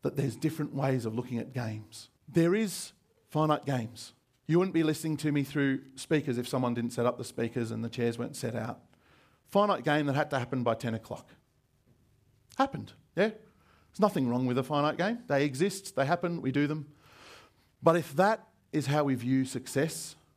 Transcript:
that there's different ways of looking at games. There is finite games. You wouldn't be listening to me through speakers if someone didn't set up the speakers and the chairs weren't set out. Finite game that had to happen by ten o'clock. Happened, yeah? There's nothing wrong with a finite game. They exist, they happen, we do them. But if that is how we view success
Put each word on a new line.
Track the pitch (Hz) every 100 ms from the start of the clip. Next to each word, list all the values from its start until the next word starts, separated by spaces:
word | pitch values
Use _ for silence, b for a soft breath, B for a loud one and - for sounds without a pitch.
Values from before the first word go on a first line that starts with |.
that | 131 -
there's | 135 113
different | 156 - 151
ways | 135 135 131 113
of |
looking | 110 123 120
at | 117
games. | - 117 107 107 - - _ -
There | 165 165 202
is | 220 - - _ _ _ _
finite | 151 156 151 -
games. | 131 113 - - _ _ _ -
You | 165
wouldn't | 190
be | 170
listening | 156 156 160 147
to | 151
me | 143
through | 135 151 139 135 - -
speakers | - 156 143 120
if | 123
someone | 135 123
didn't | 120 117
set | 120 120
up | 120
the | 117
speakers | - 117 123 113
and | 113
the | 113
chairs | 117 117 117
weren't | 123 147
set | 123 113
out. | 113 - _ b b b b b _
Finite | 196 208 160
game | 120 151 143
that | 135
had | 147
to | 135
happen | 127 131
by | 120
ten | 113 120
o'clock. | 113 - - - - _ _ _ _ _ _ _ _ _ _ _ -
Happened, | 269 - 107 - _ -
yeah? | 214
There's | 214 - _ _ _ _ -
nothing | 202 202 127
wrong | 123 127
with | 127
a |
finite | 131 147 147 156
game. | 190 233 -
They | 143
exist, | 147 131 196 196 - -
they | 135
happen, | 175 175 175
we | 131
do | 135 147
them. | 156 143 B B B B B B B B _
But | 156 170
if | - 139
that | 196 220 - _ _
is | 151 135
how | 147
we | 143 127
view | 120 131
success | 131 123 123 135 160 - - - _